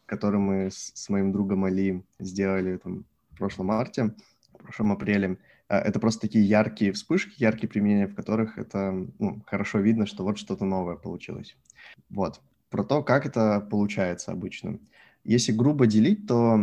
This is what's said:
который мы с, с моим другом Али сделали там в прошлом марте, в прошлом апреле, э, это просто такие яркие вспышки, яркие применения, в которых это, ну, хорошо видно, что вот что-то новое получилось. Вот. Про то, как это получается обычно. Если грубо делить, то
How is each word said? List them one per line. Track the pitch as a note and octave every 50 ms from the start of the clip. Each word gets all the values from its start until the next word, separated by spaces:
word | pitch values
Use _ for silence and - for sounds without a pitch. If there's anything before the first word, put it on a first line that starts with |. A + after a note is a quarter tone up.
| _
который | - G#2+ G2+ - G#2 G2+ G2+
мы | G2 G2 F#2+ F#2+ F#2+ F#2+
с, | - - - - -
с | - - -
моим | G2+ G2 G2 G2
другом | F#2 F#2+ G2+ F#2+ G2+ F#2+ F#2+
Али | F#2+ F#2 F#2+ G2 F#2+ F#2 F#2 - _ _ -
сделали | F#2+ F#2 F2+ G2 G2 F#2+ F#2+ F#2+ F#2 F#2 F#2 F#2
там | - F#2 F#2 F#2 - _ _ _ _ _
в | - -
прошлом | G2+ G2 - F#2+ F#2+ F#2+
марте, | G#2+ A2 B2+ - - C3+ C3 G#3+ - - - _ _ _ _ _ -
в | - -
прошлом | - - - G#3+ G#3 G3
апреле, | G3+ G3+ G#3 G3+ G2+ G2 F#2 F#2 - _ _ _ _ _ -
э, | G2+ G2
это | - G#2 F#2+ G#2+
просто | A2 A2+ A2 -
такие | - G#2+ - A2+ G2+
яркие | G2 G#2+ G#2+ A2 - - - - G3 -
вспышки, | - - - D#3+ F#3+ - - - -
яркие | A2+ A2 A2 - A#2 G#2+
применения, | - G#2 G#2 G#2 G#2 G2+ G2 G2
в | G2+
которых | - - - G#2+ A2 A2 A2 - G#2+
это, | - - - G2 G2 F#2+ F#2+ F#2 F#2 - - -
ну, | A2 F#2 - - - -
хорошо | G2+ G2+ G2+ - - G#2
видно, | G2 A2 A#2 A2+ G#2
что | - - - F#2
вот | G2+ G#2 -
что-то | - - G2 - G2+
новое | F#2+ F#2+ F#2 F2+ F2 E2+ -
получилось. | - E2 E2 - - - D2 C2+ - - - _ _ _ _ - - - - - - -
Вот. | F#2+ G2 F#2 D#2+ - - _ _ _ _ _ _
Про | - A#2 G2+
то, | - C#3 D3+ C#3+
как | - C3 C#3+ C#3+
это | C#3+ - A#2+ A2 G#2+ G#2 G#2 G#2 -
получается | A2 G#2 G2+ G2+ - G#2+ F#2+ F2+ F2 - - - F#2
обычно. | F2+ F#2 F#2 - - - F2 E2+ - - - _ - - _ _ _ -
Если | - A2+ B2+ - - G#2+
грубо | A2 A#2+ D3 D3+ C#3 B2 A2
делить, | G#2 A2 A2 - G#2+ G#2+ - -
то | B2 A#2+ A#2 A#2 A2+ G#2+